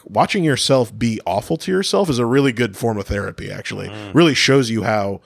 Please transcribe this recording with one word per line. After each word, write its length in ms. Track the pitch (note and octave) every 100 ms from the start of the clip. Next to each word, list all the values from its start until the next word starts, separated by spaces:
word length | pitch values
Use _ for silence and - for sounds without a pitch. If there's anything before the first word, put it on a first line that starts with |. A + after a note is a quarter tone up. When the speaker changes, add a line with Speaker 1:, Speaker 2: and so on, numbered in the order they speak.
Speaker 1:
watching 400 | - G#2 E3 G#3
yourself 520 | E3 B2+ - C3+ A2 G#2
be 240 | A#2 A2 -
awful 300 | F#2+ - D#3+
to 160 | -
yourself 360 | F#3 G3 - F#3
is 120 | A#2+
a 60 | A#2
really 260 | C3+ C#3
good 240 | A2+ A#2+ F#2+
form 200 | A#2 G#2+
of 80 | G2
therapy, 420 | G2+ G2 - G2+
actually. 380 | G2 - G2+ G2
Speaker 2:
Mm. 260 | G#2+ G#2
Speaker 1:
Really 200 | C3 E3+
shows 360 | C3 - C3+ A#2
you 140 | A2+
how, 360 | G2+ G#2+ G2+ G2